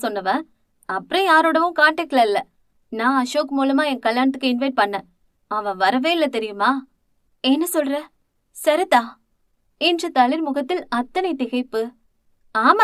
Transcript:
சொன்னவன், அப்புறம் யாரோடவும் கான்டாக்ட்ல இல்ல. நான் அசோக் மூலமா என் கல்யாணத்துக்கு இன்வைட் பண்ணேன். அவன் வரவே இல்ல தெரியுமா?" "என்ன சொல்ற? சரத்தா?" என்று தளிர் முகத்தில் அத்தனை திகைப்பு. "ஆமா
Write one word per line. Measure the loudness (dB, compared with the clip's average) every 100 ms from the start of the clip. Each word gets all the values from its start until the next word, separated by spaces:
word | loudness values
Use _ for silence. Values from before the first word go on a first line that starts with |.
சொன்னவன், | -4 -4 -2 -2 -4 _ _ _ -8
அப்புறம் | -8 -2 0 4
யாரோடவும் | 4 4 2 0 2
கான்டாக்ட்ல | 2 2 -2 2
இல்ல. | 2 0 -4 _ _ _ -12
நான் | -4 0 0
அசோக் | 0 -2 -2 0
மூலமா | 0 2 0
என் | -2
கல்யாணத்துக்கு | -2 0 0 0 -2
இன்வைட் | -2 -2 0
பண்ணேன். | 0 -2 -10 _ _ _ -8
அவன் | -6 -4 0
வரவே | 2 2 0
இல்ல | 0 0
தெரியுமா?" | -2 -6 -2 0 0 -6 _ _ _ _ _
"என்ன | 0 0 0
சொல்ற? | -2 -2 -4 -6 _ _ _ _ -4
சரத்தா?" | 0 2 4 2 0 -12 _ _ _ _ _ -4
என்று | -2 0 -2
தளிர் | 2 2 2
முகத்தில் | -2 -4 -4 -4 -4
அத்தனை | -6 -4 -4 -4 -4
திகைப்பு. | -4 -4 -4 -6 -6 _ _ _ _ _ _ -2
"ஆமா | 2 4